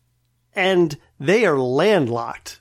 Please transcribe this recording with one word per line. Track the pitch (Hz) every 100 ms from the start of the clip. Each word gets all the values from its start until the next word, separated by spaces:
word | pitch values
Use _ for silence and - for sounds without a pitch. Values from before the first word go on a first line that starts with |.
| _ _ _ _ _ -
And | 185 185 165 143 _ -
they | 143 214 208
are | 143
landlocked. | 127 131 196 202 123 117 117 - - -